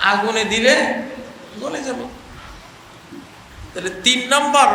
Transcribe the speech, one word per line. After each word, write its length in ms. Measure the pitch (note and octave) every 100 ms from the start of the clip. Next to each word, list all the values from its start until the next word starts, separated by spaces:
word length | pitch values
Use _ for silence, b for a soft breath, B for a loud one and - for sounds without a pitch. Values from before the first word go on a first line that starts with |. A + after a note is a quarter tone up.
আগুনে 400 | F#3+ G3+ G#3+ A3
দিলে 500 | G#3 A3 A#3+ D4+ B3+ A#3 - - - - - G#3+
গলে 220 | C4+ D#4
যাবে। 220 | C4 A#3+ B2 - - - - - - - - - - - - - - - -
তাহলে 160 | F3+ F#3
তিন 380 | F#3+ A#3+ B3+ B3
নম্বর, 380 | C#4+ C#4+ C#4+ C4